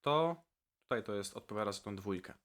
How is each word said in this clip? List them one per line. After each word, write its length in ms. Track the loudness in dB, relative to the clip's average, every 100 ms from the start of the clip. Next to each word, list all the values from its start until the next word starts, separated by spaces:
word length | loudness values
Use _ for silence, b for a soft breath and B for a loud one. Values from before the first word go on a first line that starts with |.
To 420 | 4 4 4 0 _ _ _ _
tutaj 200 | _ -2
to 100 | 0
jest, 240 | -2 -4 -10
odpowiada 340 | -6 -2 -2
za 100 | -2
tą 140 | -6 -6
dwójkę. 380 | -2 -4 -4 -18